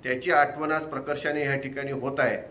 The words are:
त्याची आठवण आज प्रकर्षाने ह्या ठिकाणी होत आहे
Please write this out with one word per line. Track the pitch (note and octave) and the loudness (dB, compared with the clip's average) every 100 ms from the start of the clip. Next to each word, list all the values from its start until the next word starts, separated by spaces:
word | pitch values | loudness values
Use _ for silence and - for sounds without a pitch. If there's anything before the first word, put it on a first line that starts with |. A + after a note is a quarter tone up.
त्याची | B2+ B2+ E3+ | -2 -2 4
आठवण | D#3 C#3+ D3 D3+ | 6 6 2 0
आज | D#3 D#3 | 0 -2
प्रकर्षाने | C#3+ D3 C#3+ D#3 D3 | -6 -4 -2 -2 0
ह्या | C#3+ C#3+ | 0 -2
ठिकाणी | C3+ C#3 C#3 | -4 -8 -6
होत | C3+ B2+ C3 | -4 -4 2
आहे | B2 G#2+ - | 2 0 -6